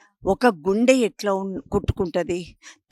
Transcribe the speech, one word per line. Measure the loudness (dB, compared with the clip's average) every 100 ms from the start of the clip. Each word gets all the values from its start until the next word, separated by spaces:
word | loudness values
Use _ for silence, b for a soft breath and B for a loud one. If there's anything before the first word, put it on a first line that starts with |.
| _ _ -2
ఒక | 2 2
గుండె | 2 0 2 4
ఎట్లా | 4 2 -2 -2
ఉన్-, | -2 -2 -8
కొట్టుకుంటది? | -4 -4 -2 -2 -2 -2 -4 -4 -8 -18 b b 0